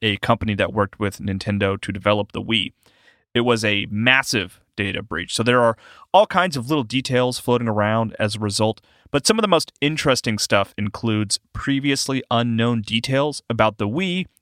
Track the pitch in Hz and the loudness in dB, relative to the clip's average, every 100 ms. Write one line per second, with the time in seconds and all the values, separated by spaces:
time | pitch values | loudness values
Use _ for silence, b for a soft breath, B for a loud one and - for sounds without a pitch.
0 | 107 98 - 117 107 101 90 104 98 - | -4 -2 0 0 0 -2 0 0 -2 -2
1 | 101 - 101 95 107 101 98 98 - 98 | -6 -4 -6 -4 -2 0 0 -2 -6 -2
2 | 101 107 101 104 117 113 - _ b b | 0 0 -2 -6 -2 -2 -4 _ b b
3 | b b b 120 120 113 107 101 117 104 | b b b 0 2 2 2 0 -2 0
4 | 123 131 - 113 87 _ _ - 101 98 | 2 2 2 -2 -4 _ _ -6 -4 -4
5 | 101 82 90 - 117 123 117 - B B | -6 -6 -4 -2 2 4 4 0 B B
6 | B 185 214 185 180 135 120 156 107 131 | B 4 4 2 0 -2 -2 -2 0 -2
7 | 127 127 127 123 - 120 117 107 104 113 | 0 0 0 -2 0 0 2 2 2 2
8 | 110 - 104 107 104 101 110 - b b | 0 -2 -4 -2 -2 0 0 -2 b b
9 | b 143 - 220 156 160 - - 143 156 | b -2 2 2 4 2 0 -4 -2 0
10 | 147 123 120 107 - 101 98 - 101 - | 0 0 0 -2 2 2 0 -4 -6 -4
11 | 113 107 101 - _ - - 139 143 135 | -2 0 -2 -4 _ -8 -2 -2 0 -2
12 | - 131 - 117 120 113 117 117 - 113 | -2 -4 0 0 2 2 0 0 -2 -4
13 | - 135 147 - - 113 107 104 104 147 | 0 0 0 -4 -4 0 0 2 -2 -2
14 | 190 185 - _ | -2 -2 -6 _